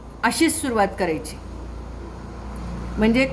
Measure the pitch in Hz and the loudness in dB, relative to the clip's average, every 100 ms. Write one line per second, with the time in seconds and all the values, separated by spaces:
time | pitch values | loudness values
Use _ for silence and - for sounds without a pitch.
0 | - - 226 254 330 320 277 220 196 - | -16 0 0 4 4 4 2 4 4 2
1 | 180 156 - - - - - - - - | 0 0 -4 -10 -12 -10 -10 -10 -10 -10
2 | - - - - - - - - - - | -10 -12 -12 -10 -10 -8 -8 -6 -4 2
3 | 214 233 269 | 4 6 4